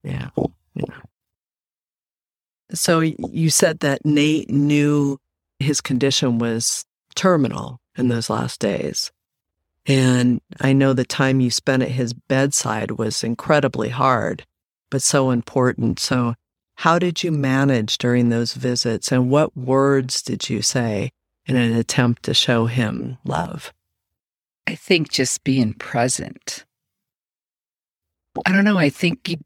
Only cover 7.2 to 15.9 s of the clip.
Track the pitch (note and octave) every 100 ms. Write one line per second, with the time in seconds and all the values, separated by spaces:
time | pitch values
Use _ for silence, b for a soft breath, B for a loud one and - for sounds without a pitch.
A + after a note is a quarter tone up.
7.2 | F#3 E3+ B2+ - - B2 _ - B2+ A#2
8.2 | A2+ A2 B2 - G#2 - - - - _
9.2 | _ _ _ _ _ _ - C3+ B2+ B2+
10.2 | B2 A#2+ _ - C3+ C3+ C3+ C3 B2 -
11.2 | C3+ C3 B2 - - C3 B2+ B2+ A#2+ A#2+
12.2 | _ C3+ C#3 - A#2+ G#2+ G#2+ G#2 A2 -
13.2 | A2+ A#2 - D3+ C#3 - A2 B2 C3 A#2+
14.2 | - - - _ _ _ _ C#3 - C#3+
15.2 | C3 B2 - C3+ B2+ - A#2